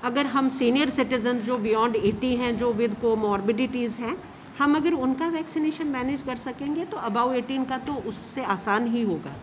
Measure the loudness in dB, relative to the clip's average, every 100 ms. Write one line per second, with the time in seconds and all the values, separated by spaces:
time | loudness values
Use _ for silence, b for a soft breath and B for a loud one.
0 | -2 0 2 2 2 2 4 4 2 2
1 | 0 2 0 0 0 0 2 2 2 4
2 | 4 4 2 2 2 2 2 2 2 2
3 | 2 4 4 2 2 2 0 0 -4 -4
4 | -6 -6 -10 B B 0 2 4 2 2
5 | 2 0 0 -2 -2 -2 -2 0 -2 -2
6 | -2 -2 -4 -6 -6 -6 -4 -4 -4 -4
7 | -2 0 2 0 -2 -2 -2 -4 -4 -6
8 | -6 -8 -10 -6 -4 -2 0 0 0 0
9 | 0 -2 -6 -12